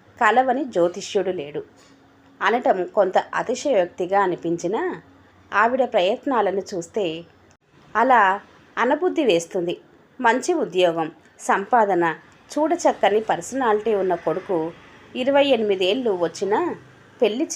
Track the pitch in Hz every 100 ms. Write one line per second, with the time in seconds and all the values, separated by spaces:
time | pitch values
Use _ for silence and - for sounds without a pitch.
0 | _ - 220 233 262 247 285 190 175 196
1 | - 202 190 180 143 151 - _ _ _
2 | _ _ _ _ 190 240 - 190 175 -
3 | 190 190 - 165 170 247 294 220 175 -
4 | 180 196 190 165 170 170 170 226 359 185
5 | - - _ _ _ 202 226 254 240 220
6 | 180 233 285 247 196 196 190 185 165 226
7 | 180 160 170 _ _ _ _ _ - 214
8 | 254 247 196 196 - - _ - 240 302
9 | 359 277 254 170 165 190 170 - - _
10 | _ - 240 247 254 330 202 180 180 165
11 | 160 - _ _ - 196 196 240 202 175
12 | 170 160 - - - 294 302 339 294 226
13 | 202 214 220 208 170 262 240 214 233 202
14 | 185 175 - 170 - 175 160 165 - -
15 | - 240 254 277 285 240 214 190 180 247
16 | 240 185 165 - 196 240 339 - - -
17 | - - 208 226 320